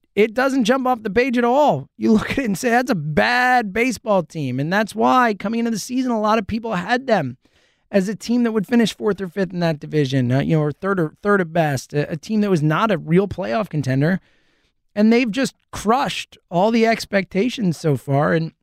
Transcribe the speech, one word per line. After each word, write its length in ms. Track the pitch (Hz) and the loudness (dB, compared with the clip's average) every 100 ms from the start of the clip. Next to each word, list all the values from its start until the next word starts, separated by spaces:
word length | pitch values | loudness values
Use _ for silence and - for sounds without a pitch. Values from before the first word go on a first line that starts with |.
| _ | _
it 200 | - 226 | 0 0
doesn't 320 | 220 269 269 208 | 2 0 2 2
jump 200 | 269 254 | 2 0
off 180 | 247 | -2
the 60 | 214 | -2
page 280 | 190 269 247 | 0 0 2
at 80 | 240 | 2
all. 420 | 262 285 147 139 - | 4 2 2 -4 -2
You 160 | 220 | 2
look 200 | 214 - | 2 2
at 80 | - | -2
it 60 | 247 | -2
and 120 | 185 | -2
say, 120 | 247 | 0
"That's 220 | 233 262 | 0 0
a 40 | 202 | -2
bad 800 | 147 151 214 247 247 247 214 | -2 0 2 2 2 2 0
baseball 480 | 202 254 214 226 196 | -2 -2 -2 0 0
team." 380 | 156 165 135 127 | -2 -4 -4 -2
And 120 | 151 | -2
that's 220 | 196 220 | -2 -2
why 400 | 214 240 254 240 | 0 2 4 2
coming 260 | 208 202 233 | 0 -4 -2
into 120 | 233 | -2
the 80 | 214 | -4
season, 320 | - 254 254 | -6 -4 -2
a 100 | 226 | 0
lot 160 | 214 226 | 0 0
of 80 | 202 | -2
people 300 | 220 226 185 | -6 -4 -6
had 320 | 180 247 175 | -2 -2 0
them 300 | 208 131 120 _ _ _ _ _ | 0 0 -8 _ _ _ _ _
as 180 | 202 190 | -2 0
a 60 | 208 | -4
team 280 | - 240 | -2 0
that 80 | 233 | 2
would 160 | 220 180 | 0 0
finish 280 | 233 226 - | 2 2 -2
fourth 260 | 220 196 | -4 -4
or 60 | 185 | -6
fifth 260 | 196 190 | -4 -4
in 60 | 180 | -2
that 180 | 170 151 | -2 -2
division, 520 | 151 151 135 135 123 | -2 -2 0 0 2
uh, 80 | 131 | 0
you 160 | 147 160 | 2 0
know, 60 | |
or 100 | 147 | 0
third 280 | - 190 190 | -4 -4 -2
or, 160 | 156 - | -4 -4
third 180 | 208 202 | 0 0
at 120 | 165 | 0
best, 400 | 170 151 131 - | 0 0 -2 -4
a, 180 | 147 143 | -4 -4
a 60 | 160 | -6
team 240 | - 220 | -4 -2
that 100 | 208 | 2
was 100 | 180 | 2
not 300 | 151 156 220 | 2 2 0
a 60 | 170 | -2
real 280 | 147 170 202 | 0 2 2
playoff 420 | - 202 226 202 | -4 -4 -4 -4
contender. 500 | 151 131 131 151 185 _ _ _ _ _ _ _ 202 | -4 -2 0 0 0 _ _ _ _ _ _ _ 2
And 160 | 214 | 4
they've 200 | 233 254 | 4 2
just 240 | 208 262 - _ | -2 -4 -6 _
crushed 640 | - 202 254 277 - - - - | -6 0 0 0 -6 -12 -18 -4
all 180 | 170 214 | 0 2
the 160 | 233 226 | 4 2
expectations 920 | 226 - 202 185 185 240 - 190 147 | 0 -2 -2 -2 -2 -2 -2 -2 0
so 200 | 160 135 | -2 -2
far. 360 | - 139 170 | 0 0 2
And 200 | 170 160 - | 0 -2 -12